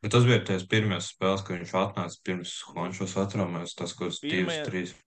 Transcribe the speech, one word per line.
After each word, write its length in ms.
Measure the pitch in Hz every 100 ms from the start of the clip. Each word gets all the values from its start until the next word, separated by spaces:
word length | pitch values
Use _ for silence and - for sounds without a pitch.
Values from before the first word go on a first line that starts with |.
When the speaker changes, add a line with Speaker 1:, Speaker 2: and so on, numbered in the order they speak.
Speaker 1:
Bet 80 | 107
tas 120 | 120 123
bija 140 | 117
tajās 220 | - 95 92
pirmajās 420 | 110 107 87 87
spēlēs, 320 | - 95 98
kad 160 | 98 90
viņš 120 | 87
atnāca 460 | 95 101 101 87 -
pirms 300 | - 90 87 -
Juancho 440 | - 87 87 95 95
satraumējās, 680 | - 98 107 90 85 85 -
tas, 160 | 87
ko 140 | - 90
uz 80 | 85
divas, 160 | 147
Speaker 2:
Pirmajā-, 300 | 151 127 165
Speaker 1:
trīs. 300 | 147 92 85 -